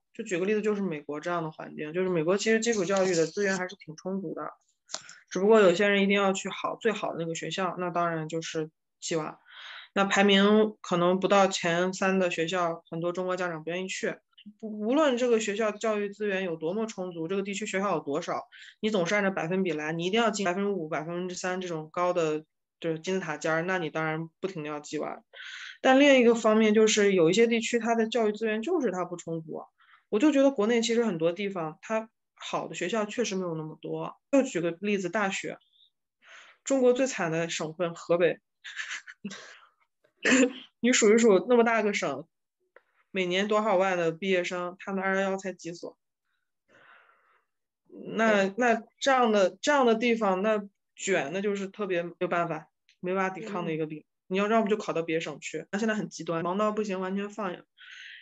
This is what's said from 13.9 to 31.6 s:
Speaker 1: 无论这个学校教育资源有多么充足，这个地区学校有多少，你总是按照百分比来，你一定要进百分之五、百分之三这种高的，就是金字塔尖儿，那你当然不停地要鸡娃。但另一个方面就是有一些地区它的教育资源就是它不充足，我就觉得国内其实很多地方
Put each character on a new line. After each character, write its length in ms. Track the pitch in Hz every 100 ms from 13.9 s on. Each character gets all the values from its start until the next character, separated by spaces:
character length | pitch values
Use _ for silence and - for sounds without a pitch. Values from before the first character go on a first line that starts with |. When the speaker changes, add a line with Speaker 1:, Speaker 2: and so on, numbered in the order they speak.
| - 202 - _ _ 208 -
Speaker 1:
无 340 | 220 214 214
论 240 | 285 302 240
这 100 | 247
个 120 | 220
学 160 | 220 208
校 160 | 214
教 280 | 214 226 208
育 120 | 202
资 160 | 202 208
源 160 | 190
有 120 | 185 160
多 160 | 160
么 140 | 208 226
充 260 | 190 185
足， 160 | 170 165
这 80 | 196
个 60 |
地 140 | 196 196
区 100 | 214
学 140 | 190
校 160 | 202 165
有 40 |
多 220 | 147 147
少， 220 | 175 139 - - - _
你 120 | 214
总 160 | 208 170
是 80 | 208
按 80 |
照 80 | 196
百 160 | 190 165
分 160 | 190
比 80 | 185
来， 200 | 151 151
你 140 | 165 175
一 60 |
定 100 | 220
要 80 | 226
进 160 | 208 190
百 80 |
分 100 | 185
之 60 | 202
五、 180 | 190 156
百 160 | 151
分 240 | 156 175 180
之 60 |
三 260 | 180 185 180
这 80 | 180
种 220 | 160 156
高 220 | 175 180
的， 320 | 175 160 156 156 _ _ _
就 120 | 165
是 80 | 156
金 160 | 180 190
字 40 |
塔 160 | 165 147
尖 160 | 165
儿， 120 | 160
那 160 | 175 185
你 100 | 156
当 160 | 156 160
然 240 | 160 165 -
不 80 | 190
停 160 | 175
地 60 | 147
要 100 | 147
鸡 200 | - 151
娃。 220 | - - _ - - - - -
但 180 | 262 262
另 200 | 285 262
一 40 |
个 100 | 233
方 220 | 226 220 214
面 180 | 220
就 140 | 214 220
是 260 | 214 202
有 160 | 185 160
一 40 |
些 120 | 202 233
地 140 | 226
区 180 | 226 233
它 160 | 220
的 140 | 233 220
教 220 | 247 214
育 20 |
资 140 | 208 220
源 160 | 214
就 180 | 226 349
是 100 | 233
它 120 | 180
不 120 | 175 175
充 240 | - 165
足， 220 | 160 - - _ _ _ _
我 100 | 214
就 120 | 302
觉 100 | 277
得 80 | 269
国 160 | 269 208
内 140 | 240
其 120 | 226 226
实 80 | 226
很 120 | 165
多 140 | 165
地 180 | 175 196
方 280 | 190